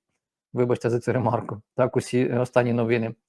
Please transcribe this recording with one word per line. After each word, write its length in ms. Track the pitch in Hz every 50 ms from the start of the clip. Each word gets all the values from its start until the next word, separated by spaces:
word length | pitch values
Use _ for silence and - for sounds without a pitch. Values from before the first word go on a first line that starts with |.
| _ _ _ _ _ _ _ _ _ _
вибачте 380 | - 120 123 120 117 - - 113
за 100 | 120 117
цю 120 | - 120
ремарку, 500 | 110 127 107 110 117 110 101 - 104 104 _ _ -
так, 200 | - 127 120 -
усі, 240 | 127 - - 123 123 131 -
е, 60 | 120 123
останні 340 | 127 - - 123 123 120
новини, 420 | 117 120 113 110 123 113 113 113 117 _ _